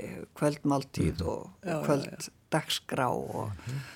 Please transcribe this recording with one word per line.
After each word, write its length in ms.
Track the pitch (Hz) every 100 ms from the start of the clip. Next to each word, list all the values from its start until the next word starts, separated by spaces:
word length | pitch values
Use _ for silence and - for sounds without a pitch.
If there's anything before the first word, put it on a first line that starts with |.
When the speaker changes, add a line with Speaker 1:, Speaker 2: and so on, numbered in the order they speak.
| - - -
Speaker 1:
kvöldmáltíð 880 | - 151 147 147 139 - - - 151
Speaker 2:
Mhm. 60 | -
Speaker 1:
og 220 | 110 -
Speaker 3:
Já, 160 | - 180
já, 80 | 160
já. 80 | 147
Speaker 1:
kvölddagskrá 1200 | 139 - - - - _ 156 - - - 151 127
og, 420 | - - - 107 95 120 135 131